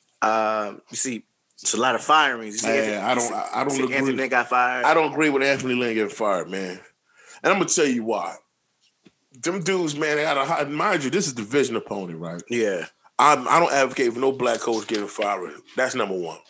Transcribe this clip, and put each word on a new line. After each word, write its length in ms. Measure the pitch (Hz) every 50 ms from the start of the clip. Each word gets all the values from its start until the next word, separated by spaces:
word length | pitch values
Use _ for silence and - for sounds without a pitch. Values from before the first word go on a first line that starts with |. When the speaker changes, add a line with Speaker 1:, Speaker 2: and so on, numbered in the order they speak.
| _ _ _ -
Speaker 1:
um, 640 | 113 107 110 110 110 107 110 107 104 104 101 - _ -
you 60 | 156 -
see, 260 | - 135 117 107 - _ _ _ _ _ _ -
it's 100 | - -
a 80 | - 107
lot 140 | 123 131 117
of 80 | 107
firings. 520 | - - 151 156 147 135 123 113 113 107 104
You 40 | 110
see 100 | 110 113
Speaker 2:
Man, 100 | 113 113
Speaker 1:
Anthony, 180 | 110 107 104 101
Speaker 2:
I 120 | 98 117 127
don't, 80 | 120 120
Speaker 1:
you 40 | -
see, 60 | 107
Speaker 2:
I, 140 | 104 - - - 120
I 40 | 135
don't 60 | 147
Speaker 1:
see 120 | 135 135 131
Speaker 2:
agree. 120 | 123 131
Speaker 1:
Anthony 200 | 139 135 135 127 127
Lynn 100 | 135 123
got 200 | 127 123 117 -
fired. 340 | 127 123 123 123 127 127 123
Speaker 2:
I 80 | 151 160
don't 160 | 165 156 143
agree 180 | 139 147 156 151
with 120 | 135 135
Anthony 320 | 135 139 139 131 127 127 123
Lynn 200 | 123 123 117 110
getting 160 | 110 107 98
fired, 400 | - - 113 104 95 87 78 85
man. 280 | 95 95 95 90 90 92 - - _ _ _ _ _ _ - - - -
And 100 | - 160
I'm 60 | 190 190
gonna 60 | 165 -
tell 160 | - 175 151
you 180 | 139 123 120 110
why. 300 | 113 110 95 87 85 80 - _ _ _ _ _ _ _ _ _ _ _ _ _ _ _ _ _ _ _ 123
Them 220 | 113 160 185 196
dudes, 340 | 160 185 190 180 175 151 147
man, 200 | 147 156 151 151 147
they 60 | 151
had 120 | 160 147
a 80 | 139 135
high, 200 | 147 170 151 143
mind 380 | 139 147 151 175 208 190 170 135
you, 40 | 127
this 160 | 147 208 180
is 60 | 147
division 440 | 127 117 104 104 127 143 123 - 117
opponent, 420 | 104 - - 107 101 95 87 82 80
right? 220 | 85 82 85 85 - -
Speaker 1:
Yeah. 340 | 120 120 110 104 95 85 80 - _ _ _ _ - -
Speaker 2:
I'm, 300 | 123 147 147 135 123 -
I 100 | 139 165
don't 140 | 170 -
advocate 400 | 139 139 135 127 127 143 131 120
for 80 | 113 123
no 120 | 135 139
black 280 | 135 131 123 120 117 110
coach 260 | - 120 113 110 104
getting 200 | - 113 104 101
fired. 480 | 101 - - 104 101 101 95 90 80 76 - - - -
That's 180 | 127 127 127 127
number 220 | 127 107 98 95
one. 220 | 92 85 80 78 - -